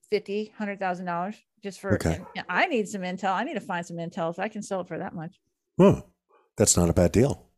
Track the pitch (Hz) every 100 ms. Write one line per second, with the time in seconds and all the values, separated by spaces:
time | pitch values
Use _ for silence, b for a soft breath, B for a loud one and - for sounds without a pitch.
0 | _ 208 202 202 214 _ 214 196 190 180
1 | 180 170 180 214 _ _ 202 190 196 -
2 | - 80 - - - 180 359 269 196 202
3 | 180 180 196 190 233 202 196 175 175 170
4 | 170 185 165 170 202 214 208 190 180 160
5 | 175 - 160 _ _ _ _ - 190 -
6 | - _ _ _ _ - 104 - 85 82
7 | 87 95 135 - _